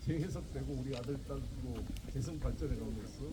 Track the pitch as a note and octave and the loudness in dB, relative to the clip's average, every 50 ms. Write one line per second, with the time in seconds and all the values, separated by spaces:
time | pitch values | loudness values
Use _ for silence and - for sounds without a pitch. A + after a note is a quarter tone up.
0 | - C3+ D#3+ D#3+ D#3 F#3 - F3 - - - C3+ C3+ C#3 C#3+ B2+ B2 C3+ C3+ A#2+ | 4 4 4 4 2 2 0 -2 -4 -2 -2 -2 0 0 0 0 0 0 -2 -2
1 | A#2+ B2+ C#3+ C3+ - - C#3+ C#3 B2 - - B2 B2 B2+ A#2+ A2+ - - - - | 0 0 0 -2 -2 -2 -2 -2 0 -2 -2 -2 -2 -2 0 -2 0 0 -2 -2
2 | - - - C3+ A#2+ - E3 D3 B2+ B2+ - - D#3 C#3 B2 A2+ A2+ A2 A2 A2 | -2 -2 0 0 2 2 0 2 2 2 2 4 2 2 2 2 2 0 -2 -2
3 | G#2 G2+ - - C3+ D3+ | -2 -6 -6 -4 -4 -4